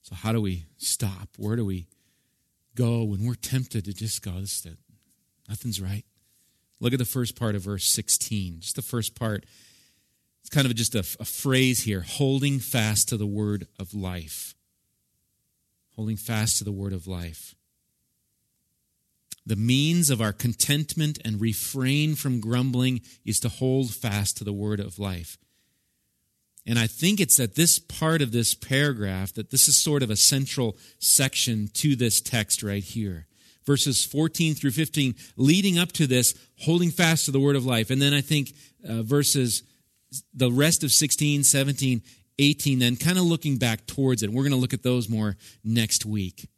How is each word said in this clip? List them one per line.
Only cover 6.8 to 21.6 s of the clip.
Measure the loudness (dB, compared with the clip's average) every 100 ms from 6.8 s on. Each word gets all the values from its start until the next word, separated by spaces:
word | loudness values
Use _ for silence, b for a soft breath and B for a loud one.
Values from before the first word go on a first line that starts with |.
| -2
at | 0
the | -2
first | -2 -6 -4
part | -2 -2
of |
verse | -4 -4 -2
sixteen. | -2 0 -2 -2 -4 -4 -8
Just | -10 -8
the |
first | -6 -4 -6 -4
part. | -6 -6 -10 b b b b b b b b _
It's | -4
kind | 0 2
of | 0
just | 0
a, | -2 -4 -8
a | -10
phrase | -6 0 4 4 2
here, | -2 -4
"holding | -6 -2 0 2 0 -2
fast | -2 0 0 0 0
to | -2
the | -2
word | -2 -2 -2 -6 -14
of | -10
life." | -8 -6 -8 -10 -12 -14 -16 _ _ _ _ _ _ _ _ _ _ _ _ _
Holding | -8 -6 -6
fast | -4 -2 0 0
to |
the | -4
word | -6 -6
of | -6 -8
life. | -8 -8 -12 -20 _ _ _ _ _ _ _ _ _ _ _ _ _ _ _ _ _ _ -18 -6
The | -2
means | 2 4 4 2 2
of | 2
our | 0
contentment | 0 -4 -2 0 0 -2 -2 -2 -2
and | -4 -2
refrain | 0 -2